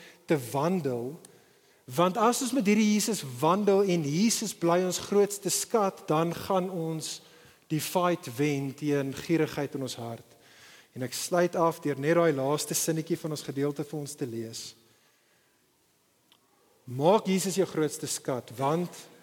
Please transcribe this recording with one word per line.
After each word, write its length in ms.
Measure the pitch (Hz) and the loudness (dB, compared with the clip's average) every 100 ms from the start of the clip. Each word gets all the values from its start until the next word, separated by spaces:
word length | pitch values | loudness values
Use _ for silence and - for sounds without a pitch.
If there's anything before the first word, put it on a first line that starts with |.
| - - | -20 -12
te 140 | - 151 117 | -2 -2 0
wandel. 680 | 139 160 190 139 120 123 165 - - _ _ _ _ | 0 0 0 0 -4 -6 -10 -18 -20 _ _ _ _
Want 320 | - 127 180 226 | -8 2 2 4
as 260 | 226 233 | 2 2
ons 100 | 254 | 0
met 140 | 269 196 | 0 4
hierdie 280 | 214 214 | 4 4
Jesus 300 | 208 220 196 135 123 | 4 2 -4 -6 0
wandel 420 | 156 196 202 196 | 2 4 4 4
en 220 | 202 170 | 4 2
Jesus 500 | 143 160 226 - 214 | 0 2 2 2 -4
bly 300 | - 170 175 | -2 2 2
ons 140 | 185 170 | 2 -4
grootste 520 | - 202 202 - 175 | 0 2 2 0 -4
skat, 560 | - - 233 196 - - | -4 0 0 0 -2 0
dan 260 | 156 170 | 2 2
gaan 380 | 165 - 190 185 | -2 0 0 0
ons 500 | 185 160 160 - - - - - _ - | -4 -4 -6 -8 -12 -16 -20 -20 _ -4
die 120 | 156 | -4
fight 500 | - 185 175 170 - 117 | 0 0 2 0 -4 -2
wen 340 | 147 139 139 | 0 0 -4
teen 400 | - 147 143 139 | -4 -2 0 -2
gierigheid 600 | 127 - 160 147 - 139 | -6 -2 0 0 -2 -6
in 80 | 139 | -6
ons 140 | 127 - | -8 -8
hart. 380 | 117 113 - - - - - - _ | -10 -12 -16 -20 -20 -20 -20 -20 _
En 80 | 123 | -8
ek 120 | 123 - | -8 -6
sluit 400 | - 175 175 190 | 0 2 2 2
af 220 | 165 156 | 0 0
deur 160 | 147 135 | -4 -2
net 160 | 143 | 2
daai 180 | 170 170 135 | 4 4 2
laaste 380 | 135 147 - 165 | 0 0 -2 -2
sinnetjie 400 | - 160 156 165 | -2 -2 -2 -4
van 160 | 160 | -4
ons 80 | 147 | -8
gedeelte 420 | - 139 143 147 | -6 -2 -2 -4
vir 140 | 147 156 | -8 -8
ons 160 | 139 | -8
te 120 | - 127 | -8 -6
lees. 360 | 113 113 117 - - _ _ _ _ _ _ _ _ _ _ _ _ _ _ _ _ _ _ _ _ | -6 -8 -10 -14 -18 _ _ _ _ _ _ _ _ _ _ _ _ _ _ _ _ _ _ _ _
Maak 420 | - 123 156 208 190 | -10 0 4 4 4
Jesus 300 | 190 190 180 | 0 0 0
jou 80 | 175 | 0
grootste 400 | 160 151 - 143 | 0 -2 -2 -8
skat, 420 | - - 123 - 113 | -6 -4 -6 -6 -2
want 440 | 135 165 170 - - - | 0 0 -2 -8 -20 -20